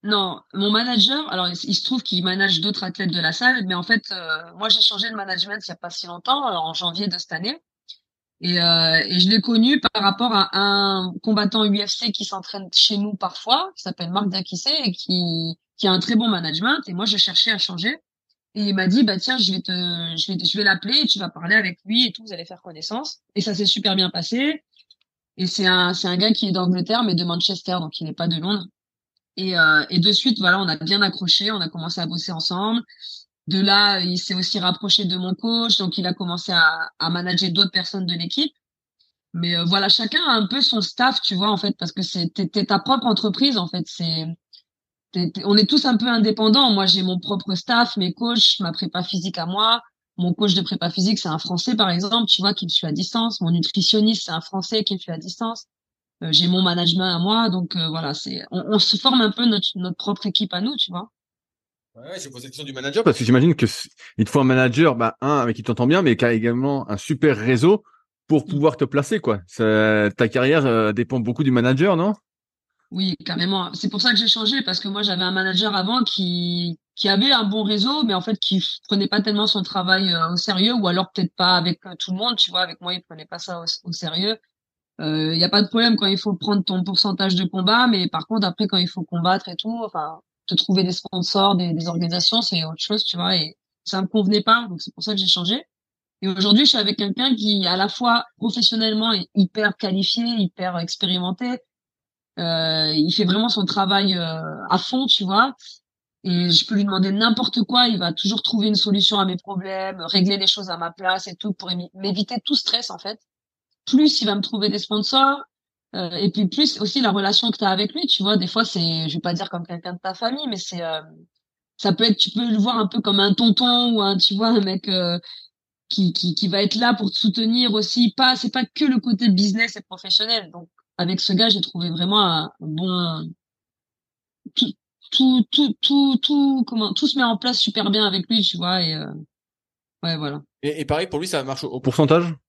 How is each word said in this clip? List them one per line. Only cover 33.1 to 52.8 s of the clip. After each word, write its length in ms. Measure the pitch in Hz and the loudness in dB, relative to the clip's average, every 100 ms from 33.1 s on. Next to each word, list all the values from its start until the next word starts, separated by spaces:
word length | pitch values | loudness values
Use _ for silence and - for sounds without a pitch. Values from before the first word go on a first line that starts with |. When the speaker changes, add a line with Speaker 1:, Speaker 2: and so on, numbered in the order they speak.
| - - _ - | -18 -20 _ -4
Speaker 1:
De 160 | 190 | 0
là, 380 | 196 202 208 196 | 4 4 4 2
il 180 | 180 180 | -2 -4
s'est 160 | - | -4
aussi 260 | 185 180 202 | -4 -2 -2
rapproché 460 | 180 180 202 - 190 | -2 -2 2 2 2
de 120 | 180 | -2
mon 180 | 180 - | -2 -2
coach, 420 | 233 233 233 - | 0 0 0 0
donc 220 | 190 165 | 0 -2
il 80 | 180 | -4
a 60 | |
commencé 380 | 180 180 175 - | -4 -4 -6 -2
à, 380 | 175 160 160 160 _ | 4 4 2 -8 _
à 120 | 165 | -4
manager 400 | 175 180 175 190 | -2 -2 0 0
d'autres 200 | 170 190 | 0 0
personnes 360 | 190 175 202 180 | 0 -4 -4 -4
de 80 | 170 | -4
l'équipe. 380 | 170 - 302 _ _ _ _ _ _ _ _ | -4 -2 -4 _ _ _ _ _ _ _ _
Mais, 220 | 170 175 170 | -4 -2 0
euh, 100 | 170 | 2
voilà, 220 | 196 196 | 2 2
chacun 340 | - 220 311 330 | 2 2 0 2
a 40 | |
un 160 | 233 202 | 2 2
peu 140 | 269 | 0
son 200 | 277 226 | 0 0
staff, 400 | 196 - 247 - | -2 0 0 0
tu 140 | - 185 | -2 -2
vois, 160 | 202 | 0
en 60 | 202 | 0
fait, 180 | 202 - | -2 -4
parce 140 | 170 | -6
que 100 | - | -6
c'est, 320 | 180 185 170 | -6 -4 -4
t'es, 140 | - 185 | -2 -2
t'es 180 | 214 - | -2 0
ta 140 | 196 | 0
propre 260 | - 269 247 | 2 0 2
entreprise, 520 | 202 214 190 277 233 | 0 0 0 0 0
en 100 | 175 | -2
fait. 160 | 180 160 | -6 -8
C'est, 400 | - 170 160 160 170 _ - _ _ _ _ _ | -6 -6 -4 -6 -8 _ -20 _ _ _ _ _
t'es, 180 | 180 175 | -4 -4
t'es, 140 | - 196 | -2 2
on 100 | 202 | 4
est 140 | 208 | 4
tous 160 | 294 262 | 2 2
un 100 | 226 | 2
peu 120 | 240 | 2
indépendants. 640 | 233 220 214 220 214 269 | 2 2 2 4 4 4
Moi, 160 | 202 190 | 4 4
j'ai 160 | 190 | 2
mon 160 | 185 180 | 2 -2
propre 340 | - 196 - 180 | -2 -6 -4 -6
staff, 400 | - 233 240 - | 0 2 2 0
mes 180 | 180 | -4
coachs, 460 | - 233 233 - - | -2 -2 2 2 2
ma 140 | 185 | -4
prépa 280 | 165 185 180 | -4 -6 -4
physique 360 | 175 190 180 175 | -4 -4 -4 -6
à 80 | 170 | -4
moi. 360 | 190 220 233 - _ _ - | 0 2 0 -4 _ _ -4
Mon 160 | 175 | -2
coach 220 | 175 208 180 | 2 2 2
de 60 | |
prépa 280 | 185 196 170 | 0 -4 -4
physique, 300 | 175 185 220 | 0 0 0
c'est 100 | 175 | -2
un 100 | 156 | -6
Français, 360 | - 180 - 220 | -4 -4 -2 0
par 140 | 196 | 2
exemple, 360 | 175 196 233 214 | 0 0 -2 2
tu 160 | - | 2
vois, 120 | 196 | 0
qui 120 | 202 175 | -2 -2
me 40 | |
suit 180 | - | -2